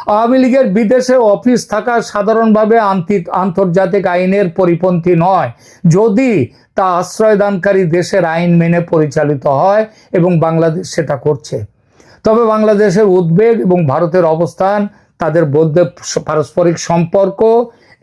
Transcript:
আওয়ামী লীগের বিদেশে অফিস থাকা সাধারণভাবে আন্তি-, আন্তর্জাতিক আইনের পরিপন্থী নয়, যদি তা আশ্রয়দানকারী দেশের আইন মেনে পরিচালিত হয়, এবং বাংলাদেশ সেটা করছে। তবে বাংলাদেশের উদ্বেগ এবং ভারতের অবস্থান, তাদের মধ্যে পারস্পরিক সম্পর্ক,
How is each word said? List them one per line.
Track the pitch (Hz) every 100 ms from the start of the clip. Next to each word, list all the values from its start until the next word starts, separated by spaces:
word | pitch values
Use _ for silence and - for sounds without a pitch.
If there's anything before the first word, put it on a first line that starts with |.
| -
আওয়ামী | 208 233 262
লীগের | 254 262 240
বিদেশে | 190 214 254 254 254
অফিস | 220 202 240 240 -
থাকা | 208 220 233
সাধারণভাবে | 233 208 196 220 226 214 214 233
আন্তি-, | 202 196 170 202 170
আন্তর্জাতিক | 190 190 175 190 170 185 202 185
আইনের | 175 185 196 185
পরিপন্থী | 165 185 170 185 180 175 180
নয়, | 175 185 131 - - _ 175
যদি | 170 226 202 262 196 120 _ _ -
তা | 190
আশ্রয়দানকারী | 175 180 - 220 208 202 196 196 190 180
দেশের | 175 175 170 165
আইন | 165 175 170
মেনে | 165 175
পরিচালিত | 170 165 151 156 147 147 147
হয়, | 139 180 208 214 _ _
এবং | 190 170 175
বাংলাদেশ | 160 160 165 165 180
সেটা | - 147 139
করছে। | 147 151 - 117 104 _ _ _ _ _
তবে | 214 220 226
বাংলাদেশের | 214 214 208 208 175
উদ্বেগ | 214 180 170 165 226 233
এবং | 330 180 151
ভারতের | 139 170 180 165
অবস্থান, | 160 170 - 190 208 202 - _ -
তাদের | 165 160 160
মধ্যে | 143 160 151 175 - - - -
পারস্পরিক | 156 147 - 175 170
সম্পর্ক, | - 170 170 196 196 196 220 233 233 - _ _